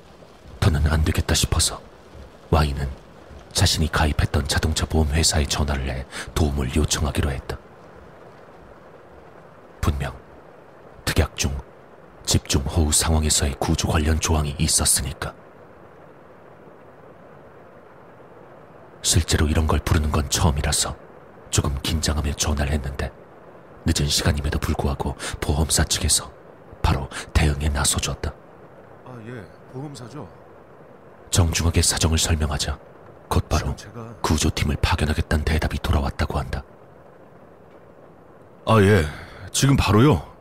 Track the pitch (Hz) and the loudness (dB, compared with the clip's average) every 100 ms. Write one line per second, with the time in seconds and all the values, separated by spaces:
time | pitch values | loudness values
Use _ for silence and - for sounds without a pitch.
0 | - - - - - - - 73 76 80 | -20 -20 -20 -20 -12 0 2 4 2 2
1 | 78 - - 80 - 85 - - - - | 2 0 0 0 0 0 0 -4 -16 -20
2 | - - - - - 78 76 67 69 - | -20 -20 -20 -14 0 2 2 0 -4 -8
3 | - - - - - - 90 - 78 - | -16 -20 -20 -20 -6 0 2 2 0 2
4 | 76 - - - 69 - 78 78 - 80 | 0 2 0 0 0 0 0 0 0 2
5 | 73 78 80 76 69 - 71 69 69 65 | 2 2 2 2 0 0 0 -2 -4 -6
6 | 65 - - - 78 71 65 76 76 - | -8 -12 -6 0 0 0 0 0 0 0
7 | 76 - 73 65 - - - - - - | -2 0 -2 -2 -8 -12 -14 -20 -20 -20
8 | - - - - - - - - - - | -20 -20 -20 -20 -20 -20 -20 -20 -20 -20
9 | - - - - - - - - - 71 | -20 -20 -20 -20 -20 -20 -20 -6 -4 -2
10 | 69 - - - - - - - - - | -4 -10 -20 -20 -20 -20 -20 -20 -20 -10
11 | - - 73 - - 69 - - - - | -4 -2 -2 -2 -4 -4 -10 -20 -20 -20
12 | - - - - - 78 67 85 76 76 | -20 -12 -2 -2 0 -2 0 0 2 2
13 | - 80 76 - 73 69 - 80 - 80 | 2 2 2 0 0 -2 0 0 0 0
14 | 78 78 - 78 73 69 78 - 80 - | 2 0 0 0 -2 -2 0 2 2 0
15 | 71 - - - - - - - - - | -2 -6 -10 -12 -20 -20 -20 -20 -20 -20
16 | - - - - - - - - - - | -20 -20 -20 -20 -20 -20 -20 -20 -20 -20
17 | - - - - - - - - - - | -20 -20 -20 -20 -20 -20 -20 -20 -20 -20
18 | - - - - - - - - - - | -20 -20 -20 -20 -20 -20 -20 -20 -20 -8
19 | - - - 80 76 78 78 73 - 80 | 0 0 2 2 2 2 0 0 0 0
20 | 76 78 71 - 85 73 73 - - - | 0 -2 -2 0 0 0 -2 -2 -4 -8
21 | - - - - - - 73 69 - 80 | -16 -20 -20 -20 -6 -2 -2 -2 -2 -2
22 | 76 73 73 71 76 73 71 73 69 69 | -2 -2 -2 -2 -2 -2 0 -2 -4 -8
23 | - - - - - - - - - - | -8 -10 -20 -20 -20 -20 -20 -6 -2 0
24 | 73 - 90 73 71 76 - 76 73 69 | 0 0 0 0 -2 -2 -2 -2 -2 -2
25 | 69 - - - - 73 76 - 78 - | -4 -6 -8 -6 -2 0 0 0 0 0
26 | 78 - - - - - - - - 69 | 0 0 -2 -18 -20 -20 -20 -2 0 0
27 | 67 - - - 78 69 78 71 71 - | -4 -10 -2 2 2 2 0 0 0 0
28 | - 67 78 - - - - - - - | -2 -6 -8 -12 -20 -20 -20 -20 -20 -20
29 | 127 123 110 123 90 - - 131 151 139 | -18 -16 -14 -14 -16 -20 -16 -14 -12 -14
30 | 117 143 95 - - - - - - - | -16 -14 -16 -18 -20 -20 -20 -20 -20 -20
31 | - - - - 82 - 82 87 82 - | -20 -20 -4 2 2 2 2 2 2 2
32 | 82 78 - 80 73 73 - 73 - - | 2 2 2 0 0 -2 -4 -8 -10 -20
33 | - - - - - 76 71 69 - 117 | -20 -16 -4 -2 0 -2 -2 -6 -10 -14
34 | 113 - - 78 78 - 73 69 - - | -16 -4 0 2 2 0 -2 0 0 0
35 | 71 76 - 76 73 78 - 73 - 76 | 0 0 0 0 2 0 0 -2 0 0
36 | 69 - - 73 67 - - - - - | 0 -2 -4 -4 -4 -6 -8 -18 -20 -20
37 | - - - - - - - - - - | -20 -20 -20 -20 -20 -20 -20 -20 -20 -20
38 | - - - - - - - 110 98 104 | -20 -20 -20 -20 -20 -6 2 6 8 6
39 | 76 - - - - - 135 135 - 104 | 4 -4 -16 -16 -8 0 4 4 6 6
40 | 143 92 - - | 6 4 0 -16